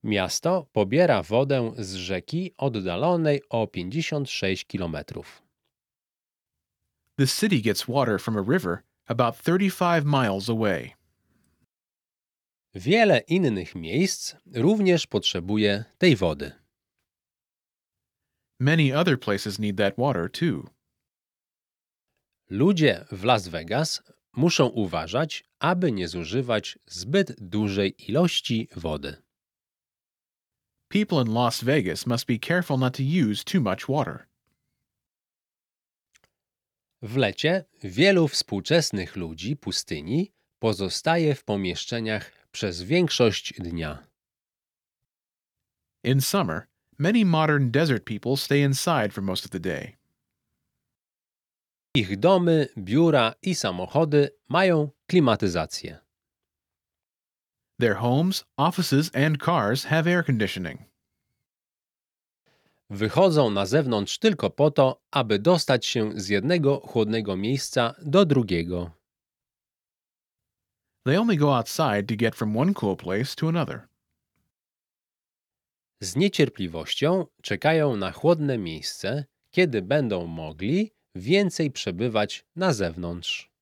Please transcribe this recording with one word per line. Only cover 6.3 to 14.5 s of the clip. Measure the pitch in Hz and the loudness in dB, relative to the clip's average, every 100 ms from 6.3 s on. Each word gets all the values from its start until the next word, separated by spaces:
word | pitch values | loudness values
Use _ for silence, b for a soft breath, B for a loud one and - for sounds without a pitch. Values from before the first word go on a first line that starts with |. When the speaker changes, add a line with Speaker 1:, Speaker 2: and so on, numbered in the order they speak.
| _ _ _ _ _ _ _ _ - | _ _ _ _ _ _ _ _ 0
Speaker 2:
The | 135 | 0
city | - 214 156 | 2 2 2
gets | 110 101 | 2 -2
water | - 139 120 101 | -2 0 2 0
from | - 107 | 0 -2
a | |
river | 98 180 92 85 _ _ _ | 0 0 0 -6 _ _ _
about | 123 120 - | 0 0 0
thirty-five | - 180 196 - 175 170 147 | 0 2 0 0 2 2 2
miles | 143 117 98 101 | 2 2 -2 -2
away. | 113 107 85 62 _ _ _ _ _ _ _ _ _ _ _ _ _ _ _ _ _ _ | 0 0 -2 -6 _ _ _ _ _ _ _ _ _ _ _ _ _ _ _ _ _ _
Speaker 1:
Wiele | 98 98 214 214 131 | -8 0 4 4 4
innych | - 175 160 101 82 90 | 2 0 2 0 -6 -10
miejsc | 80 117 190 - - - _ | -4 0 0 -2 -10 -14 _